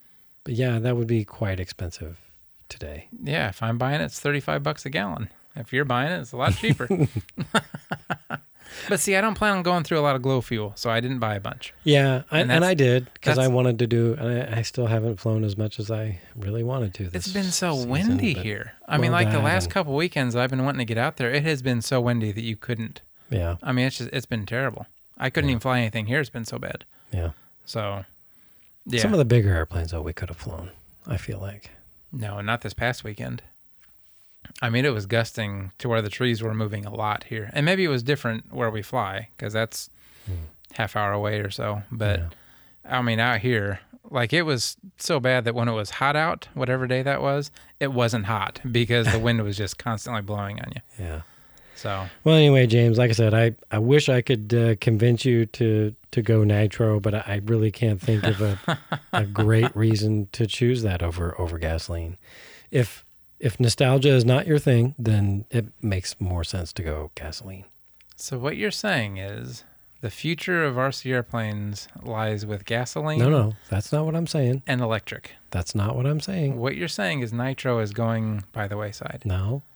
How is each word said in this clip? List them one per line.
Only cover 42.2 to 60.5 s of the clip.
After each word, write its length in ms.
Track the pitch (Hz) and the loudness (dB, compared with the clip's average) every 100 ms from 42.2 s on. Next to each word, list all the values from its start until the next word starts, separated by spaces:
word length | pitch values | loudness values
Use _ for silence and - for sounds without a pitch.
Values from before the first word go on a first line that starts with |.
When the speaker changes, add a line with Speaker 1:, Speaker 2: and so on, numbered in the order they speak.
| 82 - _ _ _ _ - 127 | -2 -8 _ _ _ _ -4 -2
Speaker 2:
I 20 | |
mean, 180 | 120 110 | 2 2
out 220 | 120 113 | 2 2
here, 400 | 123 117 101 98 - - - | 0 0 0 -6 -10 -20 -8
like, 240 | 139 117 | -4 0
it 100 | 160 | 0
was 340 | 160 131 - - 196 - | 0 -2 -4 -8 -16 -10
so 220 | - 160 | -2 0
bad 240 | 127 127 | 2 2
that 100 | 117 | 2
when 140 | 117 120 | 0 0
it 60 | |
was 180 | 110 101 | 0 -4
hot 240 | - 135 147 | 0 2 2
out, 320 | 160 - - | 0 -2 -8
whatever 340 | - 127 131 131 | -6 -2 0 0
day 160 | 127 | 0
that 180 | 131 135 | 0 0
was, 300 | 135 143 143 - - - | 0 -2 -4 -12 -20 -6
it 120 | 139 | -2
wasn't 320 | 123 120 113 98 | 2 2 2 -2
hot 340 | 110 95 - 131 | -2 -2 -6 -2
because 400 | 117 117 120 113 | 0 2 2 4
the 80 | 113 | 2
wind 240 | 117 117 | 2 0
was 140 | 104 98 | 0 -2
just 200 | 101 - | -6 -6
constantly 440 | - 110 - 113 | -6 -6 -6 -8
blowing 360 | 101 104 101 104 | -6 -6 -6 -8
on 100 | - - | -10 -12
you. 60 | - | -14
Speaker 1:
<laughs> 120 | - 90 | -10 -8
Yeah. 160 | 80 - _ _ _ - - | -8 -12 _ _ _ -20 -10
Speaker 2:
So. 320 | 107 98 95 - 156 | -6 -6 -6 -2 4
Speaker 1:
Well, 100 | 160 | 8
anyway, 320 | 147 135 120 | 8 8 6
James, 300 | 117 117 113 | 6 6 6
like 120 | 123 | 4
I 40 | |
said, 200 | 113 110 | 4 4
I, 200 | 110 117 113 - | 6 4 0 -4
I 60 | 107 | 0
wish 320 | 113 147 143 | 4 4 6
I 120 | 127 | 2
could, 320 | - 120 104 | 2 0 2
uh, 220 | 117 117 110 | 2 4 2
convince 420 | - 110 117 117 | 2 4 4 4
you 220 | 131 117 113 | 4 4 2
to, 480 | - 113 107 107 113 _ | 0 2 2 0 -4 _
to 100 | - | -2
go 220 | 110 110 | 4 6
nitro, 560 | 104 104 107 - 113 107 | 6 6 4 2 2 2
but 140 | 104 | 0
I, 100 | 107 - | -2 -2
I 160 | 101 104 | -4 0
really 260 | 113 107 | 2 2
can't 300 | 107 117 101 | 2 0 2
think 220 | - 110 101 | 2 2 2
of 160 | 98 | 2
a, 380 | 107 98 - 165 - - | 0 0 -2 -6 -6 -10
Speaker 2:
<laughs> 160 | - | -4
Speaker 1:
a 120 | - 101 | -2 0
great 480 | 101 107 113 120 104 | 2 4 4 4 2
reason 500 | 110 107 107 107 101 | 2 2 2 0 -2
to 120 | - | -2
choose 340 | 110 | -2